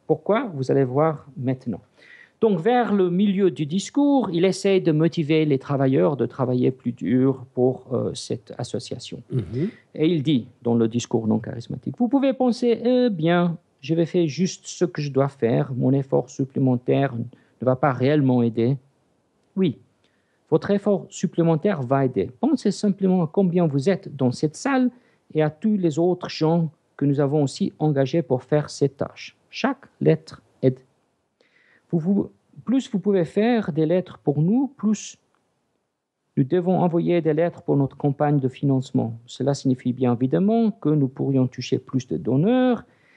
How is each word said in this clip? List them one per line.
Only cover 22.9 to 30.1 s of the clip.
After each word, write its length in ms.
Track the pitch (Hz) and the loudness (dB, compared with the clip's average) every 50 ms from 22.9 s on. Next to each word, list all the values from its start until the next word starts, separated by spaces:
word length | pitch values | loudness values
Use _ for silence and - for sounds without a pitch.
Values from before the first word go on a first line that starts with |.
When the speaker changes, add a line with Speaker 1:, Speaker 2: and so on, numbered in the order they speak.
| 190 - 190 185 185 185 | -2 0 0 0 2 0
Speaker 1:
à 80 | 165 151 | 0 0
combien 340 | - 202 196 180 165 180 175 | 0 0 0 2 2 2 0
vous 220 | 156 135 143 131 196 | 2 0 0 0 0
êtes 260 | 185 - - - - | 0 -2 -4 -10 -6
dans 160 | 135 135 120 | -2 -2 -2
cette 240 | 120 - - 151 - | 0 0 -4 -4 -4
salle 340 | - - 277 269 262 254 240 - - _ _ _ _ _ _ - | -4 -4 -2 0 2 0 0 -2 -6 _ _ _ _ _ _ -2
et 80 | 156 | 0
à 80 | 151 151 | 0 0
tous 260 | 156 - - 220 214 | -2 -2 -2 -2 0
les 220 | 196 180 165 139 156 | 0 0 0 0 2
autres 300 | 170 180 175 175 - - | 0 0 0 -2 -6 -10
gens 400 | - - 156 156 170 175 165 151 _ _ _ _ - | -4 -2 0 2 2 2 0 -2 _ _ _ _ -6
que 80 | - 143 | -2 0
nous 140 | 143 139 143 | 0 2 2
avons 220 | 147 135 147 156 | 0 0 2 0
aussi 300 | 143 131 - - 202 - - - | 0 0 -2 -4 -4 -4 -4 -2
engagés 420 | 151 156 143 135 135 131 - 170 | -2 0 2 0 0 0 0 -2
pour 200 | 156 - 131 127 - | 0 0 -2 -4 -2
faire 240 | - 151 151 143 - | 0 0 0 -2 -2
cette 260 | - - 143 139 - - | -4 -2 -2 -2 -2 -4
tâche. 380 | 90 - - - - - _ _ _ _ | -8 -8 -8 -18 -20 -20 _ _ _ _
Chaque 340 | - - - 262 262 - - - _ - | -10 -4 -4 -4 -4 -4 -12 -18 _ 0
lettre 400 | 139 151 | 2 2